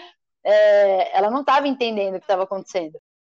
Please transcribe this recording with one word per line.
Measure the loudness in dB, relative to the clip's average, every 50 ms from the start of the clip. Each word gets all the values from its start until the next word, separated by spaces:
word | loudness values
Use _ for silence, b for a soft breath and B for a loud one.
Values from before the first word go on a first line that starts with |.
| B B B B _ _ _ _
é, | _ 0 2 4 4 4 4 4 4 2 2 0 -2 -2 -2 -2
ela | -2 0
não | -2 -2 0
tava | 0 0 0 0 -2
entendendo | -4 -4 -4 -6 -4 -4 -6 -6 -6
o | -8
que | -4 -4
tava | -2 -2 -2
acontecendo. | -6 -6 -10 -12 -8 -8 -8 -8 -8 -12 -18 _ _ _ _ _ _